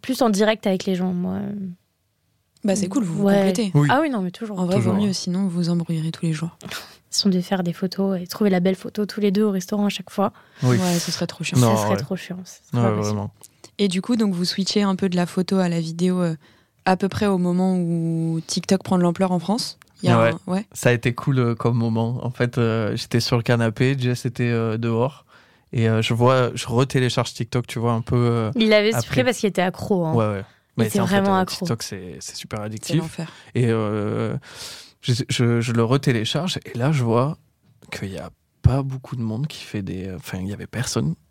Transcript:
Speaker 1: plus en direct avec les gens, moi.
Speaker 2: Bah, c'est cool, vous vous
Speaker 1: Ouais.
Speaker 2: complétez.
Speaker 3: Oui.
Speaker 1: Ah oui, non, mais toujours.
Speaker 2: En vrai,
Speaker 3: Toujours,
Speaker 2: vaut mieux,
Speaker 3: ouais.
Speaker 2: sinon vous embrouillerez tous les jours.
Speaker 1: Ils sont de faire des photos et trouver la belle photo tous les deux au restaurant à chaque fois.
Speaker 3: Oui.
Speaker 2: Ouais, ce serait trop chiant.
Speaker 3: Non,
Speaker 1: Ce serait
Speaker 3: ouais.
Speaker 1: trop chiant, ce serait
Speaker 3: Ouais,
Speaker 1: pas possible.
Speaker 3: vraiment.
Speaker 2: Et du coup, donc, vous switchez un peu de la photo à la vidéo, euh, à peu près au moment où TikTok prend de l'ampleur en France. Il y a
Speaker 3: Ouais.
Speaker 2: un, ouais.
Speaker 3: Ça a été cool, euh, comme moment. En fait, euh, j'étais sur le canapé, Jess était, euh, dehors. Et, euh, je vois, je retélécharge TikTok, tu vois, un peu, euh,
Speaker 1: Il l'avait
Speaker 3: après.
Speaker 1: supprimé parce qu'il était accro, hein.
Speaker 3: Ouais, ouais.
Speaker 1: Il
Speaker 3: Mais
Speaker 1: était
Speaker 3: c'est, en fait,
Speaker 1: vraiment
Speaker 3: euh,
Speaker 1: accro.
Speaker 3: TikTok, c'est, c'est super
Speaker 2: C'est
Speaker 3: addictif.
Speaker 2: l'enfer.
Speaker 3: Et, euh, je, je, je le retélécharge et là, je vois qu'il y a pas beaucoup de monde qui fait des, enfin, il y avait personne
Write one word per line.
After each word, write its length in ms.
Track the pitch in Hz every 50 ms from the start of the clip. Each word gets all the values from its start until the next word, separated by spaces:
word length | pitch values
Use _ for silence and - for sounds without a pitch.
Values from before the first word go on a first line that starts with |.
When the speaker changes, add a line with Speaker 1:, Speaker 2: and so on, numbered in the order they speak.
| -
Speaker 1:
plus 200 | - 262 - 269
en 80 | 226
direct 360 | 208 190 214 208 220 220 -
avec 180 | 214 190 185 -
les 80 | - 190
gens, 180 | 180 185 185 180
moi. 260 | 180 180 185 190 196 202 202 202 208 190 185 175 _ _ _ _ _ _ _ _ _ _ _ _ _ _ _ _ _ _
Speaker 2:
Bah, 100 | 208 190
c'est 140 | 196 196 175
cool, 160 | 196 294 226
vous 100 | 175 165
vous 100 | 156 202
Speaker 1:
Ouais. 100 | 202 196
Speaker 2:
complétez. 340 | 202 196 190 185 226 226 196 175
Speaker 3:
Oui. 140 | 147 147 143
Speaker 1:
Ah 100 | - 269 320
oui, 80 | 311
non, 100 | 262 214
mais 100 | 185 180 180
toujours. 260 | - 226 214 214 185
Speaker 2:
En 80 | 185
vrai, 100 | 175 185
Speaker 3:
Toujours, 180 | 202 113 - 190
Speaker 2:
vaut 60 | 196
mieux, 80 | 208 208
Speaker 3:
ouais. 40 | 185
Speaker 2:
sinon 340 | - - 185 175 185 202
vous 240 | 190 170 175 175 165
embrouillerez 400 | 175 175 165 - 170 160 156 165
tous 140 | 165 - -
les 60 | 165 160
jours. 240 | 151 165 170 - _ -
Speaker 1:
Ils 520 | - - - - - - - _ _ -
sont 120 | - - 202
de 120 | 185 185
faire 220 | 175 - 202 185 180
des 100 | 175 165
photos 480 | - - 185 - - 196 196 196 180
et 60 | 180
trouver 240 | 175 - - 220 208
la 100 | 185 180
belle 140 | 175 190 190
photo 320 | - - - - - 208
tous 140 | 185 - -
les 100 | 202 208
deux 140 | 185 202 214
au 60 | 214
restaurant 360 | 196 190 180 - - 208 208
à 40 | 202
chaque 200 | 190 - 185 -
fois. 220 | - - 196 220 - - - _ _ - -
Speaker 3:
Oui. 120 | 127 123
Speaker 2:
Ouais, 220 | 196 185 180 175 175
ce 140 | - - 156
serait 140 | - 175 170
trop 160 | - - 160
chiant. 140 | - - 131
Speaker 3:
Non, 180 | 123 117 110
Speaker 1:
Ce 60 | 110 104
serait 80 | 104 -
Speaker 3:
ouais. 40 |
Speaker 1:
trop 200 | 101 127 - 190
chiant, 220 | 175 - - 180 185 185
ce 120 | - - - _ _
serait 120 | - 120 120
Speaker 3:
Ouais, 80 | 113
Speaker 1:
pas 60 | 107
possible. 180 | 107 104 104 107
Speaker 3:
vraiment. 140 | 104 101 104 _ _ - - _ _ - - _ -
Speaker 2:
Et 80 | 208 202
du 140 | 175 190 185
coup, 140 | - 247
donc, 180 | 220 226 208 185
vous 100 | 170 180
switchez 380 | 175 - - 190 - - 214 202
un 140 | 196 190
peu 120 | 180 - 196
de 60 | 175
la 80 | 180 175
photo 320 | 170 - - 185 - 196 190
à 100 | 185 175
la 120 | 170 170
vidéo, 400 | 165 160 160 165 180 180 180 180
euh, 140 | 180 170 160 156 _ - _ _ _ _ _ _ _
à 120 | 190 190
peu 120 | 185 - 196
près 180 | - - 220
au 120 | 208 196 185
moment 380 | 180 175 175 180 185 190 185
où 640 | 180 175 165 170 165 165 165 165 165 165 160 160 165 165
TikTok 360 | - - - 170 - 196 190 -
prend 160 | - 190 180
de 40 | 175
l'ampleur 260 | 175 170 - 190 185
en 80 | 180 180
France. 400 | 165 - 202 254 - - - _ - _ _ _ -
Il 60 | -
y 40 | 117
a 80 | 113
Speaker 3:
Ouais. 100 | 113 113 110 - _
Speaker 2:
un, 60 | - 180
ouais. 140 | 190 220 _ -
Speaker 3:
Ça 180 | - - 127
a 20 | 120
été 220 | 117 - 127 120
cool, 240 | - - - 139 127
euh, 160 | 123 117 117
comme 220 | 113 - 120 120 117
moment. 400 | 117 117 113 113 113 113 123 123 -
En 60 | 123
fait, 280 | 123 - 120 120 - 131
euh, 360 | 120 113 110 113 110 104 117
j'étais 240 | 117 - - - 120
sur 160 | - - -
le 60 | 120 110
canapé, 540 | - 123 117 117 113 110 - 127 127 139 135
Jess 280 | 123 123 123 120 -
était, 240 | 123 110 - 123 120
euh, 260 | 120 117 113 113 110 117
dehors. 460 | 117 117 113 113 120 135 - - _ _ - - - _ _ _ _ _ -
Et, 160 | 120 113 113
euh, 140 | 113 110 113
je 100 | - 120
vois, 360 | 113 120 123 131 131 123 117 117
je 120 | 123 -
retélécharge 680 | - 117 117 135 135 - 139 127 123 - - 120 - -
TikTok, 320 | - 120 - - 123 120 -
tu 100 | - 120
vois, 140 | 113 120 117
un 80 | 113
peu, 160 | 113 - 131
euh, 340 | 123 120 120 117 117 113 107 -
Speaker 1:
Il 120 | 247 220 214
l'avait 200 | 214 214 208 214
Speaker 3:
après. 120 | 226 208 -
Speaker 1:
supprimé 220 | - - 262 254
parce 120 | 247 233 -
qu'il 100 | - 208
était 140 | 175 - 180
accro, 420 | 185 180 - - - 208 185 170
hein. 100 | 160 160
Speaker 3:
Ouais, 100 | 117 110
ouais. 140 | 107 104 98
Speaker 1:
Il 40 | 98 - _ _ _ _ _ - -
Speaker 3:
Mais 20 |
Speaker 1:
était 80 | - -
Speaker 3:
c'est, 60 | 202
en 60 | 190
fait, 140 | 180 190 202
Speaker 1:
vraiment 160 | 196 196 196
Speaker 3:
euh, 40 | 190
Speaker 1:
accro. 160 | 185 185 - - 190
Speaker 3:
TikTok, 160 | 165 165 113 -
c'est, 340 | - 107 95 92 90 76 64
c'est 160 | - - -
super 240 | - - - - 110
Speaker 2:
C'est 40 | 104
Speaker 3:
addictif. 300 | 107 107 110 - - -
Speaker 2:
l'enfer. 360 | 156 175 160 - - 165 156 - - - - -
Speaker 3:
Et, 120 | 120 123
euh, 720 | 117 113 110 110 104 107 107 101 107 107 110 113 107 - 139 - - - - - - - - - - _ _ -
je, 100 | - 123 113 127 -
je, 320 | 120 - 123 117 117 117
je 120 | 113 123 117
le 120 | 117 117
retélécharge 760 | 113 127 139 - 151 123 113 110 113 - 151 165 185 - - -
et 120 | - - 120
là, 120 | 120 143 160
je 100 | 139 123
vois 320 | 117 113 117 127 143 165 - _ _ _ _ _ _ _ _ - - -
qu'il 140 | - - 98 95
y 60 | 80
a 120 | 71 85 - _ _ _ _ _ _
pas 200 | 123 123 139 135
beaucoup 320 | 139 131 131 127 - -
de 60 | 123 117
monde 240 | 110 107 113 143 151
qui 140 | - - -
fait 200 | - - 107 98
des, 280 | 98 95 92 92 95 92
enfin, 240 | 87 - - - 92
il 60 | 90 98
y 40 | 101
avait 140 | - 87 -
personne 480 | - 107 - - - 117 131 151 165 _ _ _